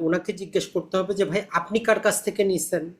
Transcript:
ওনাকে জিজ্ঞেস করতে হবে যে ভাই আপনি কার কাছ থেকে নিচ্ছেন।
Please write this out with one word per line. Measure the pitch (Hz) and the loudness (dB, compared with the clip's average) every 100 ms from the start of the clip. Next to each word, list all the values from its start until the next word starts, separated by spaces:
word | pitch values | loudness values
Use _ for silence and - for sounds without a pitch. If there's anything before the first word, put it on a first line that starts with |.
| 165 | 0
ওনাকে | 175 196 180 | -2 -2 -8
জিজ্ঞেস | 190 185 - | -4 -2 -2
করতে | 180 - 190 | -4 -2 -2
হবে | 185 196 | 0 0
যে | 175 | 0
ভাই | 190 208 - | 0 -2 -4
আপনি | - 220 226 | -2 0 4
কার | 214 214 | 4 4
কাছ | 196 - | 2 0
থেকে | 202 196 | 0 2
নিচ্ছেন। | 180 - 175 165 180 | 0 0 -4 -4 -10